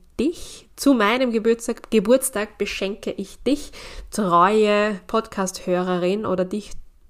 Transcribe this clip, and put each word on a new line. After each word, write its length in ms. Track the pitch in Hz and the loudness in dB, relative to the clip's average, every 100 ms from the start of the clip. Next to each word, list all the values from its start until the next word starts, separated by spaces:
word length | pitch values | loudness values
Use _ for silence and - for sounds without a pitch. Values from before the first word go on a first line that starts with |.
| - - | -14 -2
dich. 520 | 262 339 - - - | -2 -2 -12 -18 -20
Zu 200 | - 277 | -2 2
meinem 380 | 262 202 240 254 | 4 4 2 2
Geburtstag, 580 | 226 220 233 - 226 - | 0 2 0 -2 -8 0
Geburtstag 680 | 220 196 262 254 208 214 - | 0 4 2 2 -6 -6 -6
beschenke 540 | 202 - 190 214 - | -6 -4 -6 -6 -8
ich 320 | - 196 - | -8 -10 -4
dich, 300 | - 285 - - - - - | 0 0 -2 -16 -16 -16 -10
treue 880 | - 196 170 185 214 214 208 208 196 - | -4 2 6 6 6 4 4 2 -2 -2
Podcast-Hörerin 1160 | 226 220 - 190 - - 180 180 180 180 202 | -2 -2 -4 -6 -4 -2 0 0 0 0 0
oder 220 | 220 185 180 | -2 -2 -2
dich, 240 | 208 - - - _ - | -4 -8 -12 -12 _ -20